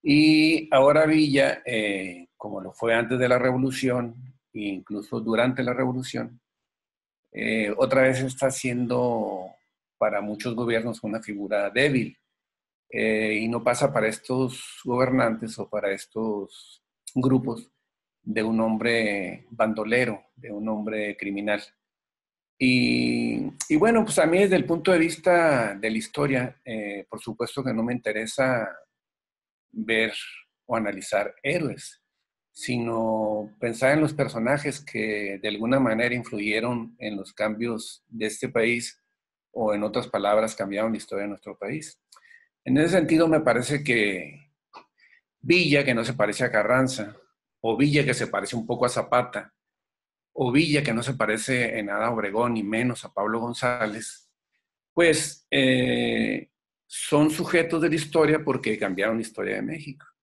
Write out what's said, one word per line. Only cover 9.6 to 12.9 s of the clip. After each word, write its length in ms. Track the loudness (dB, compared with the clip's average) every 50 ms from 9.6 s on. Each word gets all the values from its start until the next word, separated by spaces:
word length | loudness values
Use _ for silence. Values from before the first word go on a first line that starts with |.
| _ _ _ _ _ _ _ _
para 220 | -2 0 0 -2
muchos 340 | -4 -6 -8 -6 -6 -6 -4
gobiernos 480 | -2 -2 0 0 0 -2 -2 -8 -6 -6
una 180 | -6 -6 -6
figura 480 | -6 -8 -8 -8 -6 -2 -2 -2 -2 0
débil. 460 | 2 2 2 4 2 0 -2 -2 -10 _ _ _ _ _ _ _ _ _ _ _ _ _ _ _